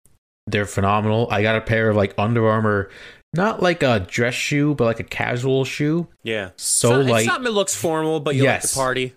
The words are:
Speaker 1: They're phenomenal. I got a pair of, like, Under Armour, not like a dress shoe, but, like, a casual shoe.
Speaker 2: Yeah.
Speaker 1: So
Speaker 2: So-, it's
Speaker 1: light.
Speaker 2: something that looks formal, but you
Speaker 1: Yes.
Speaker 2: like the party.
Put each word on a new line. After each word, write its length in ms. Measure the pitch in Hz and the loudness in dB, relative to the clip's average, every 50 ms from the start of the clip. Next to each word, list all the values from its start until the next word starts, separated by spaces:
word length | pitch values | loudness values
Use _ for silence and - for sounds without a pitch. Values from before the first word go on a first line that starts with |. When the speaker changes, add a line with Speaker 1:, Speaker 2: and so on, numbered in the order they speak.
| _ _ _ _ _ _ _ _ - | _ _ _ _ _ _ _ _ -10
Speaker 1:
They're 180 | 107 110 104 101 | -4 -2 -2 -2
phenomenal. 600 | - - - 98 98 104 107 107 107 107 113 120 - | -2 -2 -2 0 2 0 0 0 0 0 0 0 0
I 100 | 104 101 | 0 0
got 140 | 107 110 113 | 2 2 0
a 60 | 110 | 0
pair 280 | 107 - 117 113 113 110 | 0 0 0 2 2 2
of, 60 | 104 | 2
like, 180 | 104 98 101 - | 2 2 0 0
Under 300 | - 104 110 120 117 110 110 | -2 -2 0 2 2 2 2
Armour, 400 | 110 110 110 107 104 101 95 - - - - - - - _ - - | 2 2 2 2 0 0 -2 -4 -10 -20 -20 -20 -20 -20 _ -6 -2
not 280 | 170 196 226 - - | -2 -2 -2 0 0
like 200 | 185 180 170 - | 0 0 0 2
a 200 | 143 127 117 104 | 2 2 2 2
dress 320 | 92 - - 120 120 123 123 | 0 -4 -2 -2 -2 -2 -2
shoe, 420 | - - - 147 143 143 151 143 | -4 -4 -2 0 2 2 2 2
but, 100 | - 120 | 2 0
like, 140 | 113 113 - | 0 0 -2
a 40 | - | -8
casual 580 | - - - 113 117 123 123 131 135 131 135 131 | -10 -6 -4 -4 -2 -2 -2 0 0 0 0 0
shoe. 440 | - - - 147 151 160 175 165 - - _ - | -2 -4 -4 -2 0 0 -2 -4 -6 -12 _ -6
Speaker 2:
Yeah. 260 | 117 110 107 95 92 - | -6 -4 -4 -6 -8 -12
Speaker 1:
So 320 | - - - - - - 117 | -8 -4 -2 -2 2 4 4
Speaker 2:
So-, 100 | 123 135 | 4 4
it's 80 | 139 127 | 4 4
Speaker 1:
light. 160 | 117 110 113 | 2 2 2
Speaker 2:
something 200 | 117 - - 247 | 2 0 -2 -2
that 60 | 240 | -2
looks 220 | 214 202 190 - - | 0 0 -2 -2 -4
formal, 440 | - - 165 160 160 160 156 160 156 | -4 -2 -2 -2 0 0 0 -2 -2
but 160 | 143 156 143 | -2 -2 0
you 80 | 131 139 | 2 2
Speaker 1:
Yes. 200 | 127 107 90 - | 2 2 0 -2
Speaker 2:
like 80 | - | -4
the 40 | - | -2
party. 380 | 135 131 127 127 131 127 127 - | 0 0 0 0 -2 -4 -6 -8